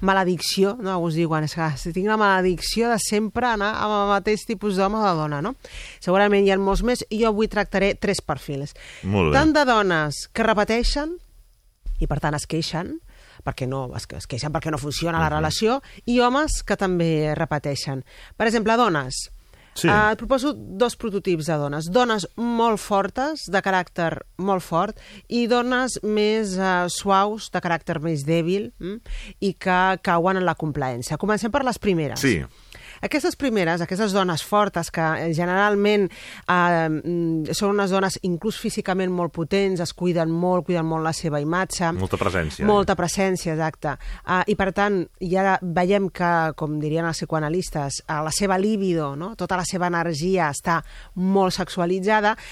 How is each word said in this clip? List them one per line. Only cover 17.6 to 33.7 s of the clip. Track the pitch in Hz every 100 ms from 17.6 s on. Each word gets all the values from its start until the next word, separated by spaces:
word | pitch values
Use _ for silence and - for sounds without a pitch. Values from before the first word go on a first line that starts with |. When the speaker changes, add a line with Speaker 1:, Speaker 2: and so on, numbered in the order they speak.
| 147 139 - 135 - - - -
Speaker 1:
Per | 220
exemple, | 226 214 233
dones. | 226 151 131 - - - - - -
Speaker 2:
Sí. | - -
Speaker 1:
Eh, | 208 214
et | 220
proposo | 226 262 285
dos | 233 208 190 240 -
prototips | 226 196 196 165 151
de |
dones. | 151 143 147 165
Dones | 233 247 214 165 -
molt | 233 233 233 208
fortes, | - 196 196 - 285 302 -
de | 190
caràcter | 196 185 175 - 165 - - -
molt | 190 185
fort, | - 165 202 - - 208 -
i | 240 233
dones | 240 247 254 262 -
més, | 214 214 208 220 208 185
eh, | 190 180 175
suaus, | - 196 190 208 214 -
de | 180
caràcter | 175 165 - 160
més | 165 151 139
dèbil, | 165 165 196 233 -
mm? | 175 220 - - 214 -
I | 196
que | - 190 180 190 185
cauen | - 170 180 190
en |
la | 180 156
complaença. | 156 143 131 120 - 151
Comencem | 202 214 220
per | 285
les | 254 208
primeres. | 208 170 143 110
Speaker 2:
Sí. | 139 87 64 - - - - -
Speaker 1:
Aquestes | 202 302 349
primeres, | - 277 220 165